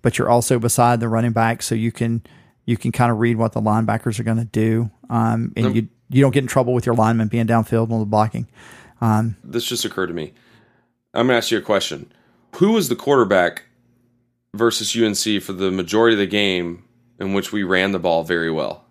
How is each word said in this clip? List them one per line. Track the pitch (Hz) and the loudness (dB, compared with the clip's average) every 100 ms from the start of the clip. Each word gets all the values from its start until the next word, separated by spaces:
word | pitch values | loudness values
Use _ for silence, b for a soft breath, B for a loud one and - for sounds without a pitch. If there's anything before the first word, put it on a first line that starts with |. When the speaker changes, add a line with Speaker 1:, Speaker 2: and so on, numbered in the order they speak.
Speaker 1:
but | - - | 0 0
you're | 160 | 2
also | 120 117 123 | 2 2 0
beside | 117 - 120 120 | 0 2 2 2
the | 117 | 0
running | 113 117 | 0 0
back, | 113 113 117 | 0 0 -2
so | - 113 | -4 -2
you | 113 | -2
can, | - 117 117 - b b b - | -2 -2 -2 -6 b b b -4
you | 113 | -2
can | 120 | -2
kinda | - 120 | 2 2
read | 110 117 113 | 4 2 2
what | 113 | 0
the | 117 | 0
linebackers | 107 107 110 110 - 104 | 0 2 0 -2 -2 -4
are | |
gonna | 113 113 117 | -2 -2 -2
do, | 113 110 113 117 _ - | 0 2 2 -2 _ -6
um, | 117 113 113 117 - | 0 0 0 -2 -2
and | 113 | 0
Speaker 2:
Nope. | 117 | 0
Speaker 1:
you, | 110 _ _ | -4 _ _
you | 127 | 4
don't | 139 | 4
get | 143 | 2
in | 127 | 0
trouble | - 123 | 0 2
with | 123 120 | 0 0
your | 117 | 2
lineman | 110 113 110 | 2 2 0
being | 120 113 | -2 0
downfield | 117 110 113 113 | 0 2 0 0
on | 113 | -2
the | 104 | 0
blocking. | 107 107 120 117 B B B B B | 0 0 -2 -10 B B B B B
Um, | 117 107 113 107 | 0 2 0 -6
Speaker 2:
This | - 117 - | -8 -6 -4
just | 120 107 | -6 -6
occurred | - 90 | -4 -6
to | |
me. | 85 78 b b b b b b b _ | -6 -10 b b b b b b b _
I'm | - 123 | -2 0
gonna | 120 | 0
ask | - | 0
you | 110 | -4
a | |
question. | - 104 - 73 - b b b b - | 0 -2 -2 -10 -14 b b b b 0
Who | 190 | 2
was | 226 147 | 2 0
the | 123 | -4
quarterback | - 143 107 95 87 - - _ _ _ _ _ _ _ _ 104 | 2 2 4 4 2 -2 -20 _ _ _ _ _ _ _ _ 0
versus | 117 - 107 113 | 0 0 -6 0
U | 113 | 0
N | |
C | 98 110 104 | 0 -2 -4
for | - | -4
the | 92 95 | -4 -4
majority | 95 85 107 117 110 | -2 -2 2 4 4
of | |
the | 98 | 0
game | 104 101 92 87 87 _ _ _ _ | 0 0 -2 -4 -8 _ _ _ _
in | 95 | -4
which | 98 95 | -4 -4
we | 107 | -6
ran | 92 92 95 | 0 0 0
the | 98 | 0
ball | 87 82 | 0 -2
very | 82 85 82 | 0 -2 -2
well? | 80 58 - _ | -4 -6 -8 _